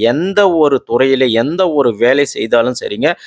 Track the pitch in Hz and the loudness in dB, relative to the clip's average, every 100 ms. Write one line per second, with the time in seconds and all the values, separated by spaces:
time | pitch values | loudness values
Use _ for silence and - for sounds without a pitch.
0 | 110 135 185 196 202 165 151 135 - 117 | -2 0 -2 0 2 2 2 0 0 0
1 | 135 131 131 113 127 175 185 151 127 104 | 2 2 0 0 -2 -2 -2 0 0 2
2 | 120 139 143 120 113 120 117 123 104 104 | 2 2 0 -4 -2 0 0 -4 -6 -4
3 | 139 170 | -4 -4